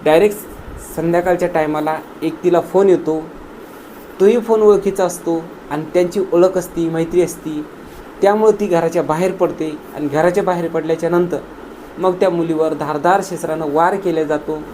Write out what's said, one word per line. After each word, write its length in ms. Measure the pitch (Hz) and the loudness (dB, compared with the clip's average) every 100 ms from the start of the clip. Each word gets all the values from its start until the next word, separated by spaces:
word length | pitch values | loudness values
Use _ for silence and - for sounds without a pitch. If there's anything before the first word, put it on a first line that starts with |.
डायरेक्ट 340 | 156 160 208 208 - - - - - - | 6 6 4 0 -12 -16 -16 -16 -12 -4
संध्याकाळच्या 540 | 160 170 175 175 180 | 0 2 2 0 0
टायमाला 440 | 170 156 151 151 156 - - | 0 0 0 -2 -4 -8 -6
एक 220 | 165 160 | -6 0
तिला 180 | 180 170 | 2 2
फोन 280 | 165 185 196 | 2 2 4
येतो, 340 | 170 151 156 160 - - - - - - - - - | 4 2 -4 -6 -14 -18 -18 -18 -18 -20 -18 -18 2
तोही 200 | 190 233 | 4 4
फोन 220 | 226 220 | 2 4
ओळखीचा 440 | 214 196 196 190 180 | 6 6 4 0 0
असतो 380 | 175 - 165 165 - - | 0 -2 -4 -4 -16 -8
आणि 160 | 147 151 | -6 -2
त्यांची 260 | 180 180 208 180 | 0 2 0 0
ओळख 240 | 170 185 190 | 4 4 4
असती, 320 | 175 - 165 | -4 -4 -2
मैत्री 320 | 165 165 175 | 0 0 2
असती, 440 | 170 - 160 151 151 - - - - - | 0 -2 -8 -8 -8 -14 -18 -18 -18 0
त्यामुळं 300 | 196 208 220 | 2 4 4
ती 160 | 208 208 | 4 2
घराच्या 360 | 175 165 175 | 2 2 0
बाहेर 280 | 147 156 185 | 0 0 0
पडते 460 | 180 180 - 156 151 - - | 0 -2 0 -6 -6 -12 -6
आणि 120 | 147 | -2
घराच्या 360 | 147 175 185 | 2 2 2
बाहेर 280 | 190 175 165 | 0 0 0
पडल्याच्या 380 | 165 156 160 165 | -2 -2 -2 2
नंतर 280 | 175 175 147 - - - - - - | 2 0 -2 -8 -18 -18 -18 -18 -2
मग 160 | 185 | -2
त्या 160 | 180 196 | 2 2
मुलीवर 440 | 170 165 156 156 | 2 -2 0 0
धारदार 480 | 147 147 151 165 196 | -2 -4 0 2 2
शस्त्रानं 480 | 196 165 160 160 160 | 0 -8 -6 -4 -2
वार 240 | 143 170 202 | 2 2 2
केला 280 | 185 160 | -2 -2
जातो 360 | 151 151 - 156 151 | 0 -2 -2 -8 -8